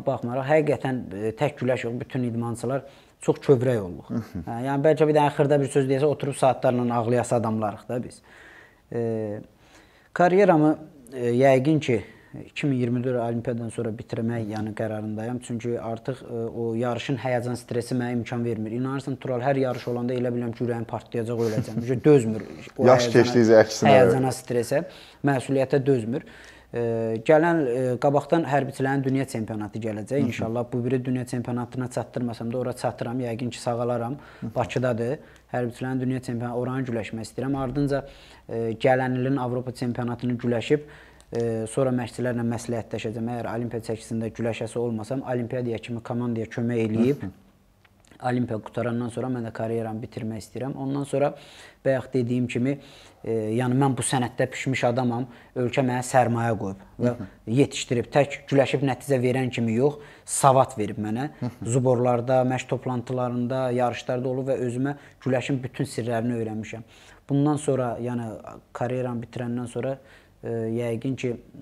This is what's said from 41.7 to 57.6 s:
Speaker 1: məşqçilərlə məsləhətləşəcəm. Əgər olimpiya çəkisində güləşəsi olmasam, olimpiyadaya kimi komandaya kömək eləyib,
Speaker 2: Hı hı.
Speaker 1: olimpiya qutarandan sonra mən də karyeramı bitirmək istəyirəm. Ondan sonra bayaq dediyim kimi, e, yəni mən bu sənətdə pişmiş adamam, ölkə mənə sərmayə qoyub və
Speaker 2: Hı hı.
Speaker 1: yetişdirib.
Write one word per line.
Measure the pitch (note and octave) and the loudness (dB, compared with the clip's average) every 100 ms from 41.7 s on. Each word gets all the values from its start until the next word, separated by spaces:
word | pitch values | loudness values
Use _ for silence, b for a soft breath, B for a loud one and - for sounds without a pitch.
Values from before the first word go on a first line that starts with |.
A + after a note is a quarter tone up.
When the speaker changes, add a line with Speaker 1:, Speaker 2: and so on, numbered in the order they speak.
| - C3+ | 0 0
Speaker 1:
məşqçilərlə | B2 A#2+ - B2 A#2+ A#2 A#2 | 0 -4 -4 -2 -2 -2 -2
məsləhətləşəcəm. | A#2 A#2 A2 A2+ A2+ A2+ A2+ A#2+ | -4 -6 -4 -6 -6 -4 -4 -4
Əgər | A2 | -6
olimpiya | A2+ A#2+ A#2 A2+ | -6 -4 -6 -6
çəkisində | A2 - A2+ A2+ | -8 -6 -4 -4
güləşəsi | A2 A#2 A2 A2+ A#2+ | -4 -4 -4 -6 -4
olmasam, | A#2+ A2 G#2+ C3+ C3 | -2 -4 -4 -6 -4
olimpiyadaya | B2+ A#2 B2+ A#2+ A2 | -4 -4 -4 -4 -6
kimi | - A#2 | -6 -10
komandaya | - A#2+ B2 A2+ G#2+ | -6 -4 -2 -4 -4
kömək | - A#2 A#2+ A2 | -4 -2 0 2
eləyib, | A2 B2 C#3+ | 2 2 0
Speaker 2:
Hı | F#2+ | -6
hı. | - _ _ _ _ _ _ _ - B2 | -12 _ _ _ _ _ _ _ -8 -2
Speaker 1:
olimpiya | B2 A#2 A2 | -2 -2 -4
qutarandan | - - A#2 A#2 A#2+ | -6 -4 -4 -2 -4
sonra | A#2 B2+ | -6 -4
mən | B2 A2+ | -4 -6
də | |
karyeramı | A2 A2+ A#2 A2+ A2 | -6 -4 -2 -4 -6
bitirmək | A2+ - A2 A2+ - | -10 -8 -8 -8 -10
istəyirəm. | A2+ B2+ C#3 | -8 -8 -6
Ondan | C3+ C#3 | -4 -4
sonra | C#3 C3+ C#3+ - B B B B C3+ | -2 0 0 -2 B B B B 0
bayaq | C3 - | 0 0
dediyim | C3 A#2+ B2 A#2+ | 0 0 0 0
kimi, | B2 B2+ C#3 B B B B | 0 0 -2 B B B B
e, | - A2+ G#2+ A2+ | -4 -2 0 0
yəni | B2+ B2 | 2 4
mən | C#3 B2 | 2 2
bu | A#2 | 0
sənətdə | C3+ A#2+ - B2+ | 0 0 0 -2
pişmiş | - - B2+ | -2 -4 0
adamam, | B2 A#2+ B2 A#2 B2+ B B B2+ | 2 2 0 0 -4 B B -4
ölkə | B2 C#3+ | -2 0
mənə | B2+ B2 B2 | 0 0 0
sərmayə | C3 A#2 A#2 A#2 A2 | 4 4 2 0 -2
qoyub | F#2+ G2 - - | -4 -8 -12 -2
və | A#2+ | -2
Speaker 2:
Hı | A#2+ | -2
hı. | F#2+ - - | -8 -12 -2
Speaker 1:
yetişdirib. | B2 | 2